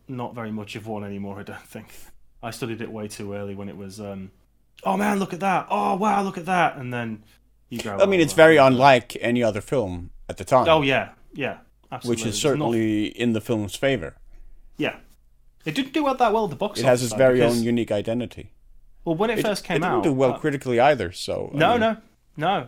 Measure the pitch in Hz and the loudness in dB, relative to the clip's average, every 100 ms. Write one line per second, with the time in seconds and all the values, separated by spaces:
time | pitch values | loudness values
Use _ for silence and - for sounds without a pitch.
0 | - 127 120 120 110 107 104 113 110 104 | -14 -10 -10 -10 -10 -10 -10 -12 -10 -8
1 | 101 101 98 98 98 - - 110 - - | -8 -10 -10 -12 -14 -16 -18 -18 -18 -20
2 | - - - _ 117 - 117 110 113 110 | -20 -20 -20 _ -14 -8 -8 -8 -10 -10
3 | 104 - 101 101 101 98 98 80 98 214 | -12 -10 -10 -8 -10 -10 -12 -12 -14 -12
4 | 202 196 190 _ _ _ _ _ 190 190 | -12 -12 -14 _ _ _ _ _ -4 0
5 | 208 202 190 175 196 170 - 208 202 190 | 0 -2 -4 -4 -2 -2 -2 -2 0 0
6 | 214 202 196 180 165 180 151 143 123 123 | 0 0 -2 -6 -2 0 0 0 -6 -6
7 | 117 107 - _ _ _ _ 120 - 196 | -6 -10 -16 _ _ _ _ -10 -6 2
8 | 196 185 151 165 160 151 135 123 139 127 | 4 4 2 8 8 10 8 8 6 6
9 | - - 117 123 113 101 - 139 98 87 | 2 -4 -2 2 0 0 -2 -2 -2 -6
10 | 87 - - - - 131 120 156 139 123 | -12 -14 -14 -12 2 4 6 4 4 0
11 | 95 - - 151 120 - _ _ _ 131 | -2 -12 -16 -8 -8 -8 _ _ _ -8
12 | 120 113 110 104 151 135 131 113 110 107 | -4 -2 -2 -2 0 0 0 0 0 0
13 | 104 - 120 110 - 110 101 - 139 123 | -2 -2 0 0 -2 -4 -4 -2 -2 -2
14 | 69 - - - - - - - 139 - | -4 -14 -20 -20 -20 -20 -18 -6 -6 -6
15 | - _ _ _ _ _ 160 202 269 320 | -16 _ _ _ _ _ -6 -6 -4 -2
16 | 285 262 233 220 202 135 208 - 127 123 | -2 2 2 2 0 -4 -6 0 2 2
17 | 123 110 131 127 117 120 117 120 107 104 | 2 4 4 6 4 4 0 0 0 -2
18 | 110 120 110 - 98 - - - - - | -2 -4 -6 -12 -18 -20 -20 -20 -20 -10
19 | 170 165 226 220 220 190 - 160 175 120 | -4 -2 0 0 -2 -4 -4 -2 0 0
20 | 147 131 131 123 156 139 127 117 139 135 | 2 2 2 2 -4 -4 0 4 4 4
21 | 87 - - 92 98 143 175 240 220 220 | -2 -6 -6 -6 -4 2 2 4 0 -2
22 | - _ _ - 165 190 | -12 _ _ -6 -2 -2